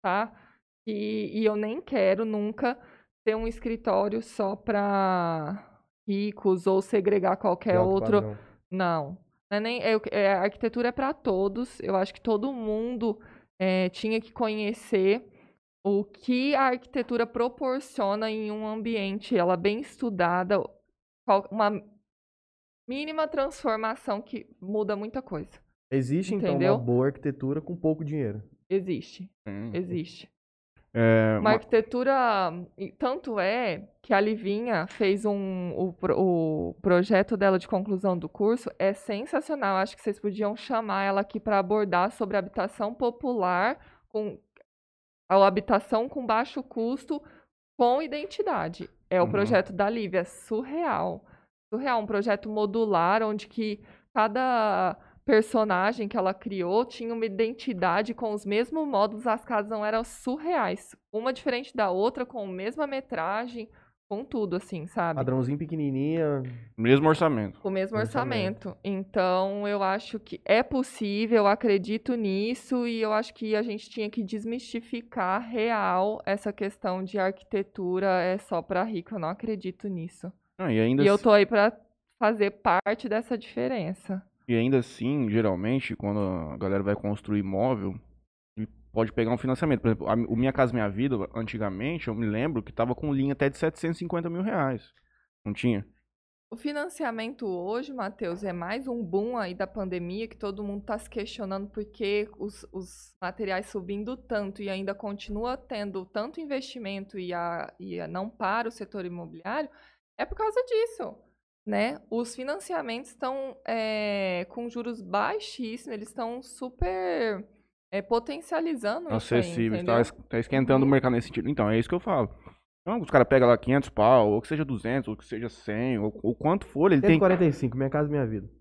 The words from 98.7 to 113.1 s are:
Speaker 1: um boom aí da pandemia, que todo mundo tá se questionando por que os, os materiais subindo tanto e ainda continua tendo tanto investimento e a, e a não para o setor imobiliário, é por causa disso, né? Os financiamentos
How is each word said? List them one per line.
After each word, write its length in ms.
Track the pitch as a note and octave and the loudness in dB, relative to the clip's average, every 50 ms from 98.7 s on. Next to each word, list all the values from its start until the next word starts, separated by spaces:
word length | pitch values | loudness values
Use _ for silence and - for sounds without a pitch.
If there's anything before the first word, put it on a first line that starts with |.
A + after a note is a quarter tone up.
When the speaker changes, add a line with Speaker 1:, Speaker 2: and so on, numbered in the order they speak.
| G#3 C4 C4 | -6 -6 -6
Speaker 1:
um 160 | C4 A#3+ A#3+ G#3+ | -6 -6 -6 -4
boom 340 | E3 F3+ G3 G#3 A#3 B3 | -2 -2 -2 -2 -2 -2
aí 160 | A#3 G3+ F3+ F3+ | -4 -4 -4 -4
da 140 | F#3+ F#3+ | -6 -6
pandemia, 600 | F#3+ - A3 F#3+ F#3 F3+ F3+ F3 F3 F#3 G#3 A3+ | -6 -4 -8 -6 -4 -4 -6 -6 -6 -6 -6 -8
que 80 | A3 - | -8 -10
todo 280 | - G#3+ G3+ G3 G3+ G#3 | -8 -8 -6 -6 -6 -6
mundo 200 | G3+ G3+ G#3 G3+ | -6 -6 -8 -6
tá 140 | - G#3+ | -6 -6
se 100 | A3 - | -6 -6
questionando 600 | - - A#3 G3+ A#3 - - G#3 F#3+ G3 G3 G3+ G3+ | -10 -8 -8 -8 -8 -8 -8 -8 -6 -6 -6 -8 -8
por 160 | - G#3+ G#3 | -8 -10 -10
que 420 | G#3 G#3+ - A3+ G3 G#3 G#3 G#3 G#3+ - - | -10 -8 -4 -2 0 0 0 -2 -4 -8 -10
os, 280 | - G#3 G3+ - - - - | -10 -10 -10 -12 -20 -14 -12
os 420 | F#3+ F#3 - - - - - _ _ | -12 -12 -12 -18 -20 -20 -20 _ _
materiais 460 | F#3 F3+ F#3+ - A3 F#3+ F#3+ F#3 G3+ | -10 -10 -6 -6 -4 -4 -4 -4 -4
subindo 500 | - - G#3 F3+ F#3 G3+ G3+ G#3+ A3+ C4 | -6 -8 -10 -6 -6 -8 -6 -6 -8 -8
tanto 460 | B3+ - - A#3+ G#3 G3+ G3 G3 - G3+ | -10 -8 -4 -4 -4 -4 -4 -8 -8 -8
e 60 | G3 | -6
ainda 260 | F#3+ F#3+ G3 G3 G3 | -6 -6 -6 -6 -6
continua 600 | G3 - G3+ G3+ G3+ - - G#3 G#3 A3+ B3 B3+ | -6 -8 -10 -10 -10 -10 -8 -6 -6 -4 -4 -6
tendo 480 | C4+ - - C4 G#3 G#3 G3+ F#3 G3 F#3 | -8 -8 -10 -8 -8 -8 -6 -8 -8 -10
tanto 340 | F#3+ _ G#3 G#3+ C#4 D#4+ E4+ | -6 _ -6 -6 -6 -8 -10
investimento 760 | D#4+ C#4+ C#4+ C#4 C4+ - - B3+ A3 G3 G3 G3 G3 G3 - G3 | -8 -6 -6 -6 -6 -8 -12 -10 -8 -8 -8 -8 -10 -10 -10 -10
e 120 | F3+ F3 | -6 -6
a, 400 | F3 E3+ E3+ E3+ E3+ E3 D3 - _ _ | -4 -4 -4 -4 -4 -6 -8 -10 _ _
e 220 | F#3 F#3+ F3 F3 | -12 -10 -8 -8
a 60 | E3+ | -8
não 200 | D#3+ E3 F3+ G3 | -6 -6 -6 -6
para 400 | A3+ - _ G#3+ F#3 G3+ A3+ A#3+ | -8 -6 _ -2 -2 0 -2 -2
o 40 | A3+ | -6
setor 340 | A#3 - G#3 - - G3+ F3+ | -8 -10 -14 -10 -10 -10 -8
imobiliário, 640 | F3+ F3 F3 E3+ D#3+ D#3+ D#3+ E3+ F#3+ A#3 D4+ D4+ - _ - - _ _ _ _ _ _ | -8 -10 -10 -12 -14 -16 -12 -10 -6 -6 -6 -6 -8 _ -20 -20 _ _ _ _ _ _
é 80 | - - | -10 -8
por 100 | - - | -8 -4
causa 240 | - G#4+ A4 G#4 B4 B4+ | -4 -4 0 0 -2 -2
disso, 500 | B4 A#4+ A4 A4+ A4+ - - B3 - - - _ _ _ _ _ _ _ _ _ | 0 0 0 0 -2 -4 -10 -10 -10 -12 -16 _ _ _ _ _ _ _ _ _
né? 360 | G#3 G#3 G3+ G#3 A#3+ D4 C#4 - _ | -4 0 0 0 0 -2 -8 -10 _
Os 260 | A3 A#3 A#3+ A#3 - | -4 -4 -4 -4 -8
financiamentos 760 | - B3+ C#4 D4 G4 - - F4+ E4 C#4+ A#3+ A3+ A#3+ C4 - | -10 -6 -6 -6 -6 -6 -6 -6 -4 -4 -6 -8 -8 -10 -14